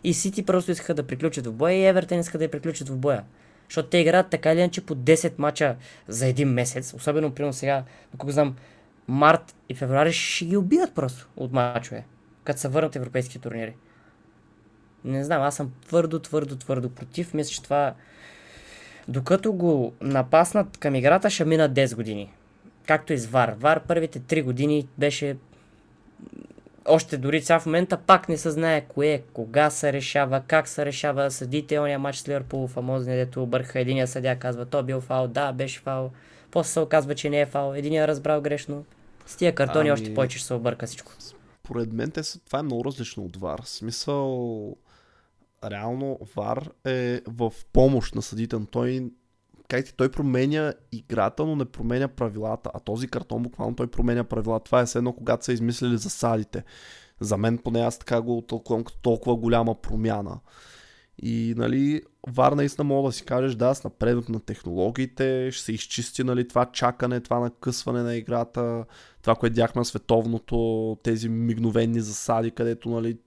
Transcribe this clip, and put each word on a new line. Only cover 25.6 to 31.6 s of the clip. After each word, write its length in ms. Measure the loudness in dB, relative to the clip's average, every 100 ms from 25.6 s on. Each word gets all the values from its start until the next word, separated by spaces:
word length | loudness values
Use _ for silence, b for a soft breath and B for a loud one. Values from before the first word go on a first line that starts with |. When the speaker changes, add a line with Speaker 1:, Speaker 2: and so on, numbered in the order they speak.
| b b b _ -20 -20 -20 -20 -20 -20 -20 -4
Speaker 1:
още 320 | 4 4 4 -2
дори 240 | 0 0
сега 160 | 4 4
в 80 | 4
момента 300 | 2 2 2
пак 320 | 6 6 6
не 80 | -2
се 140 | -2
знае 300 | 0 2 2
кое, 420 | 0 0 2 2 -2
кога 380 | -10 0 4 4
се 220 | 4 0
решава, 500 | 0 0 0 2 0 2
как 220 | 2 2
се 160 | -2 -4
решава. 440 | -2 -2 0 -2
Съдите 480 | -2 -4 -4